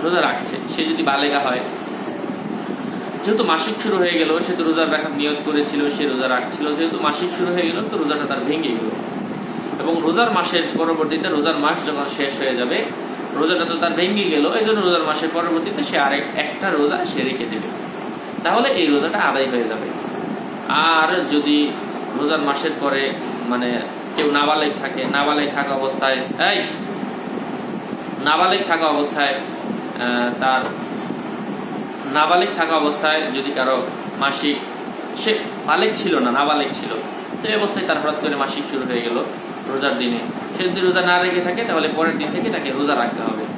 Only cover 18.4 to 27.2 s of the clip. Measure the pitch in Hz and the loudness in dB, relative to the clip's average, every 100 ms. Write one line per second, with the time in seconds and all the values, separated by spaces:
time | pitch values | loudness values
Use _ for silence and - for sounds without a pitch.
18.4 | 165 202 262 - 160 143 156 208 170 135 | 2 2 2 4 4 4 2 2 2 2
19.4 | 131 127 110 110 107 - - - - - | 2 2 0 -2 -4 -6 -6 -6 -6 -6
20.4 | - - - 139 160 160 156 180 151 147 | -6 -8 -2 2 4 6 4 2 2 2
21.4 | 143 147 147 - - - - 127 147 156 | 4 4 4 0 -6 -6 -6 -2 0 2
22.4 | 143 135 160 - 143 135 135 - - - | 2 0 0 0 0 0 0 -2 -6 -6
23.4 | 120 123 123 120 - - - - 147 143 | -2 -2 0 -2 -4 -8 -8 0 2 4
24.4 | 147 151 151 - 135 127 127 139 143 147 | 4 4 2 0 -4 -4 0 2 2 2
25.4 | 143 143 139 135 135 131 135 131 127 - | 0 0 -2 0 -2 0 2 2 -2 0
26.4 | 175 202 - - - - - - | 2 2 -2 -6 -6 -6 -6 -6